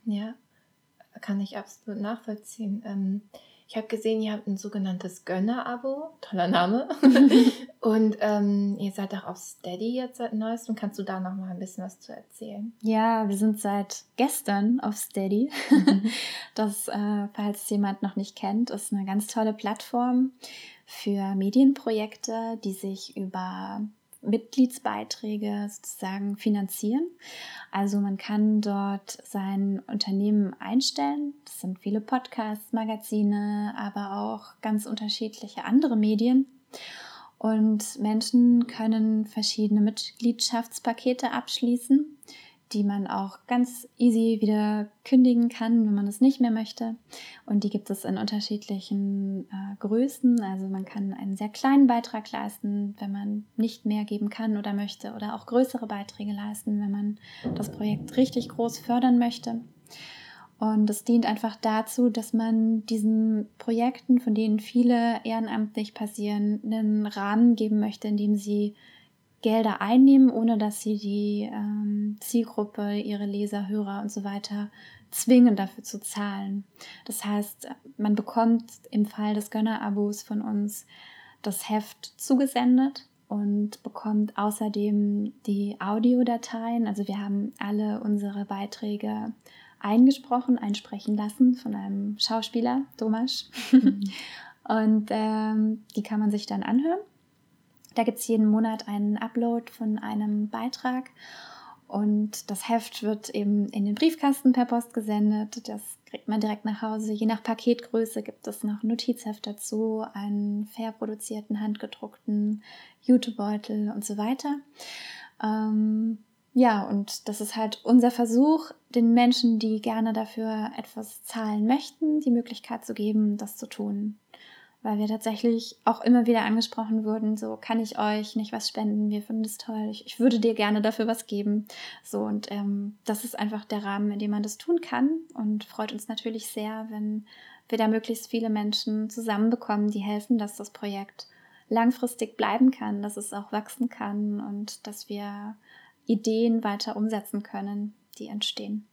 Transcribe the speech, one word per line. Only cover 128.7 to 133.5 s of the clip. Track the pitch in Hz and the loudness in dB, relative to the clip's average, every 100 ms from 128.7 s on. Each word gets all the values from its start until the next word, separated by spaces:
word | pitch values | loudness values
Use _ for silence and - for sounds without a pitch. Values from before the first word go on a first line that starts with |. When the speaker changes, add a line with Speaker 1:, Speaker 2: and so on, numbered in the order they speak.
| - 214 208 214 | -2 -2 0 0
Speaker 2:
Wir | 208 | -2
finden | 208 220 | -4 -4
es | 214 - | -4 -6
toll. | - 214 214 | -8 -6 -6
Ich, | 214 - | -8 -14
ich | - | 2
würde | 247 226 | 4 6
dir | 226 | 2
gerne | 220 208 208 | 4 2 4
dafür | 214 - 226 | 2 0 -2
was | 226 - | -2 -4
geben.“ | 202 208 208 208 - - - | -4 0 0 -2 -14 -16 -18
So, | - 208 | -8 -4
und, | 214 208 208 | -2 -4 -4
ähm, | 202 202 202 202 208 | -6 -4 -4 -6 -10
das | - 214 | -6 -6
ist | 240 - | -6 -6
einfach | 208 | -4